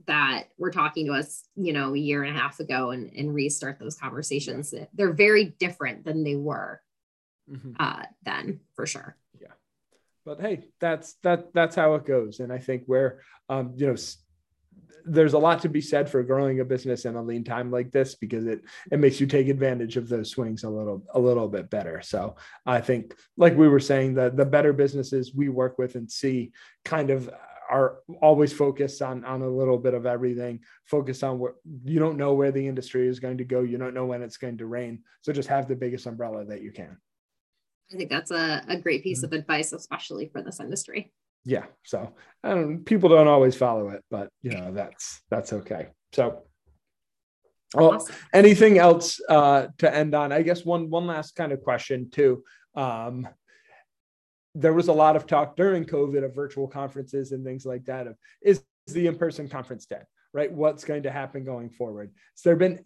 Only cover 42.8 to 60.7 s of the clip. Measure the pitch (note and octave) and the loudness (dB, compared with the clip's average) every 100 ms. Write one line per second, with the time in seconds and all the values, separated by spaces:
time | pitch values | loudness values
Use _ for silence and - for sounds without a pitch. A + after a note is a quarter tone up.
42.8 | - G#3+ F3 D#3+ D3+ D3 C3 B2+ B2 A2+ | 0 4 8 10 10 8 6 4 0 0
43.8 | G2+ G2+ - G#2+ G2+ _ B2+ G#2 F2+ G2 | -4 -8 -10 -10 -10 _ -10 -8 -8 -8
44.8 | F#2+ - - - _ A2 - G#2+ - F#2 | -10 -12 -16 -16 _ -6 -4 -8 -8 -10
45.8 | - _ _ - - - - _ _ _ | -10 _ _ -2 -2 -4 -16 _ _ _
46.8 | _ _ _ _ _ _ _ _ _ - | _ _ _ _ _ _ _ _ _ 6
47.8 | D#3+ - - - - F#3 G#3 G3 A3 F#3+ | 6 6 -2 -14 4 10 10 10 10 10
48.8 | F3 E3+ - - - D#3 C#3+ C#3 C3 - | 10 8 2 -6 4 6 8 4 2 0
49.8 | D#3+ C#3 D#3 D3 C#3+ D3 E3 F3 E3 F3 | 2 2 2 0 0 0 0 -2 -2 -4
50.8 | D#3+ E3 F3 D#3+ D#3 - D#3+ C3+ - A#2+ | -2 -4 -4 -6 -8 -8 -6 -4 -2 -4
51.8 | - B2+ B2 - C#3 B2+ - _ _ - | -4 -8 -6 2 2 2 -4 _ _ -8
52.8 | C3 A2+ A#2 B2+ B2+ - _ _ _ _ | -6 -6 -8 -10 -12 -16 _ _ _ _
53.8 | _ _ _ _ _ _ _ D#3 D#3+ E3 | _ _ _ _ _ _ _ 0 2 4
54.8 | F3 D3+ D#3 D#3 D3+ D3+ D3 - F#3+ F#3 | 4 4 6 4 2 0 0 0 0 0
55.8 | D#3+ D#3 C#3 C#3 C3+ B2+ C#3+ C#3 C3+ C#3 | -2 -2 -2 -2 -4 -6 -8 -8 -8 -8
56.8 | C#3 C#3 C3+ C#3 C3+ C3 C3 C3 C3 B2 | -10 -10 -8 -8 -6 -8 -10 -10 -10 -10
57.8 | B2+ C3 A#2+ A2 _ _ G3 G3 - _ | -10 -10 -12 -16 _ _ 2 2 0 _
58.8 | - D#3 F3 E3 E3 D#3 C#3+ C#3 B2 A#2 | -8 -2 0 0 -4 -4 -10 -12 -12 -16
59.8 | - - - _ _ C#3+ D3 E3 D3+ | -14 -16 -16 _ _ -4 -4 0 0